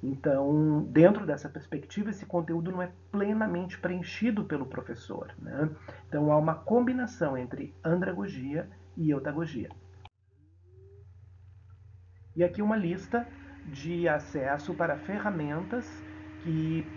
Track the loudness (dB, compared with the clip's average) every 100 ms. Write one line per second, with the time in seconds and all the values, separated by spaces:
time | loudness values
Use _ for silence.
0 | -4 -2 2 2 4 4 4 4 4 10
1 | 10 8 0 -4 -4 -10 -8 -8 -6 -6
2 | -4 -6 -2 -2 0 -2 -2 -2 -4 -6
3 | -6 0 2 2 2 0 -4 -4 -2 -2
4 | -6 -2 0 0 0 -2 -4 -8 -8 -10
5 | -8 -10 -10 -12 -10 -2 -2 -2 -14 -16
6 | -6 0 4 6 4 0 2 4 4 2
7 | -2 0 0 0 -4 -8 -10 -6 0 2
8 | 2 -2 -6 -6 -4 -4 -6 -12 -16 -2
9 | 2 2 0 -2 -4 -4 -8 -12 -20 -20
10 | -20 _ _ _ -20 -20 -20 -20 -20 -20
11 | -20 -20 -20 -20 -20 -20 -20 -20 -20 -20
12 | -20 -20 -14 2 2 4 2 2 2 -2
13 | -2 -2 -2 -12 -18 -16 -12 -8 -4 0
14 | 2 2 0 -2 0 0 -2 -2 0 0
15 | -2 -4 -2 -2 -2 -2 -4 -4 -6 -12
16 | -14 -14 -14 -10 -2 0 2 0 -2